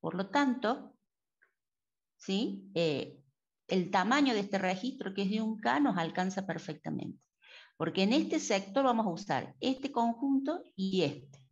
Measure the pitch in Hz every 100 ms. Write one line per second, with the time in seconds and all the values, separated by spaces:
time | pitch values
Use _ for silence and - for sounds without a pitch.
0 | 165 180 196 285 277 240 208 277 - _
1 | _ _ _ _ _ _ _ _ _ _
2 | _ _ - 190 196 - - 165 165 143
3 | - - _ _ _ _ - 190 175 196
4 | 196 277 277 220 202 196 185 190 254 -
5 | 196 196 196 214 220 220 240 277 285 175
6 | 165 165 185 190 196 160 - 156 160 -
7 | - - _ _ - - - _ 160 -
8 | 196 269 320 320 - 196 196 262 269 233
9 | 214 165 - 135 - - 254 262 277 240
10 | 233 233 277 269 277 349 - - 190 190
11 | 151 - - - _